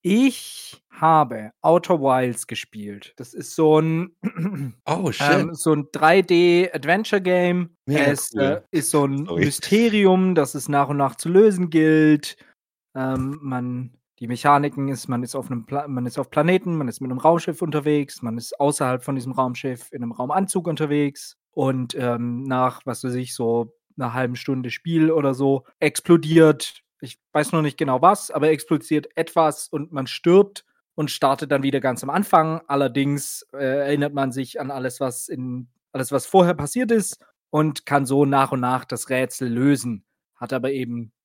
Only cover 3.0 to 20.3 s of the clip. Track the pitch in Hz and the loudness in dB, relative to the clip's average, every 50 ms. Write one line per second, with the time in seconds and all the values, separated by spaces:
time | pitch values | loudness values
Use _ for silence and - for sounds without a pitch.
3 | - - _ - 123 - - - 120 - - - 160 156 156 156 156 160 160 165 | -18 -20 _ -20 -20 -16 -14 -16 -14 -10 -2 2 4 6 6 4 4 2 -2 -2
4 | 180 185 _ _ - 208 - 170 160 202 196 139 139 127 107 _ _ - 151 180 | -4 -6 _ _ -10 -10 -6 -6 -6 -6 -6 -6 -8 -10 -10 _ _ -4 -4 -2
5 | 190 147 110 - 143 143 147 143 147 165 165 147 - 165 156 147 139 - - 143 | -2 -4 -2 0 0 2 2 2 0 -2 -6 -2 0 0 2 0 -2 -6 -2 2
6 | 156 160 175 196 185 - 175 170 175 175 170 175 185 180 - - 131 147 175 202 | 4 6 6 6 4 4 4 4 6 6 4 4 2 0 -2 -6 0 0 0 0
7 | 220 - - 196 185 185 180 180 180 180 175 180 175 165 _ _ _ - 143 151 | 0 -2 -2 -2 0 2 2 2 2 2 0 0 -2 -6 _ _ _ -2 0 2
8 | 143 143 143 135 - - 117 107 139 135 151 - _ _ - 160 135 - - 147 | 2 2 0 -2 -6 -6 -2 -2 0 0 0 -4 _ _ -4 -4 -2 0 2 2
9 | 139 139 139 139 151 180 - 85 - 147 139 - - - 196 220 233 233 208 214 | 2 2 0 -4 -4 -4 -2 0 0 -2 -2 -6 -2 0 2 4 4 4 2 4
10 | 202 190 185 185 185 185 185 165 143 - - 143 127 - 143 139 143 139 143 143 | 4 6 4 4 2 2 2 2 0 0 -4 -10 -6 -2 0 0 0 0 0 -2
11 | 139 131 - - - 170 175 190 220 214 196 180 180 165 156 160 156 156 156 156 | -2 -2 -2 -6 -6 2 6 6 6 6 4 2 -4 0 2 2 4 4 6 6
12 | 156 156 151 147 - - - _ - _ _ _ _ _ _ _ _ _ _ - | 6 6 4 4 0 -8 -16 _ -20 _ _ _ _ _ _ _ _ _ _ -6
13 | 131 131 131 131 131 135 147 151 143 135 127 127 123 123 123 123 127 120 _ _ | -6 -4 -4 -4 -4 -6 -8 -10 -8 -8 -6 -6 -6 -6 -6 -8 -10 -12 _ _
14 | _ _ _ _ 120 117 123 120 - 147 147 143 143 147 - 143 139 139 135 110 | _ _ _ _ -8 -8 -8 -2 2 4 4 4 2 -2 -4 -4 -4 -4 -6 -8
15 | - - 127 120 127 120 - 139 123 - 131 117 113 - 139 143 151 143 135 127 | -6 -6 -4 -4 -4 -6 -8 -10 -8 -8 -8 -10 -8 -8 -8 -8 -6 -6 -6 -4
16 | 123 123 - - - _ - 156 151 170 185 185 - 180 170 156 143 120 - - | -4 -4 -4 -6 -8 _ 0 0 2 2 2 0 0 -2 -4 -2 -4 -4 -6 -6
17 | 135 127 127 127 - 160 170 165 - - 160 - 185 160 147 151 143 151 151 147 | -8 -8 -8 2 4 4 4 4 0 -6 -6 -4 -6 -4 -4 -2 0 2 0 0
18 | 139 139 - - - 117 113 117 117 - - - 143 147 147 - 147 127 127 127 | 0 -4 -10 -10 -8 -8 -8 -8 -10 -12 -4 0 0 0 2 0 -2 -2 -2 -4
19 | - - 139 131 120 131 127 - 131 127 123 - - 135 127 120 - - - 131 | -4 -6 -6 -6 -6 -4 -2 -2 -2 -2 -2 -6 -6 -8 -8 -8 -14 -16 -12 -10
20 | 120 117 113 - 123 135 | -8 -8 -8 -8 -6 -2